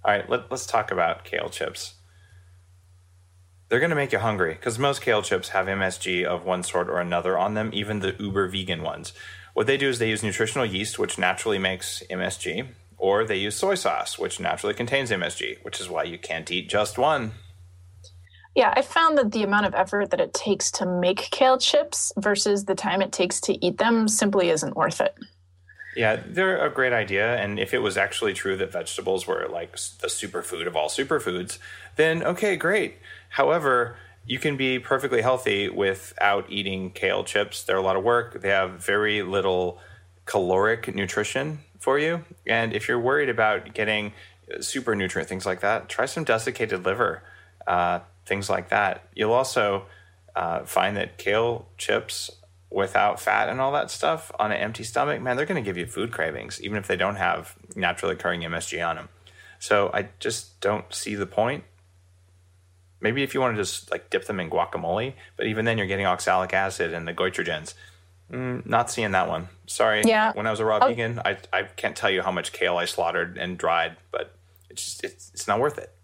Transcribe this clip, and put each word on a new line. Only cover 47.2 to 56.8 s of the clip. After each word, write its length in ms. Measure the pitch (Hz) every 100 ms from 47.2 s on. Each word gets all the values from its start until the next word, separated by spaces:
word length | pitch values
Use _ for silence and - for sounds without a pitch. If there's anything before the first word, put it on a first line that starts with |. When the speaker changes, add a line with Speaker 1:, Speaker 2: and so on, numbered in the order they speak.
| - - - _ -
Speaker 1:
uh, 320 | 90 87 87 - _ -
things 240 | 98 98
like 200 | 92 90
that. 400 | 107 101 - -
You'll 200 | - 107
also, 540 | 120 131 127 104 98 95 - - _ _ -
uh, 260 | 85 82
find 320 | - - 95 104
that 220 | 90 -
kale 500 | - 104 117 117 - -
chips 540 | - 107 - - - - - _ _
without 500 | 95 98 101 104 -
fat 300 | - 104 107
and 100 | 127
all 140 | 135
that 180 | 147 -
stuff 400 | - 147 160 - -
on 100 | 107
an 80 | 104
empty 240 | 104 117
stomach, 400 | 113 - 143 131
man, 140 | 127 123
they're 100 | 147
gonna 140 | 180
give 160 | 104 87
you 100 | 85
food 240 | - 117
cravings, 520 | - 80 69 53 -
even 160 | 98
if 100 | 104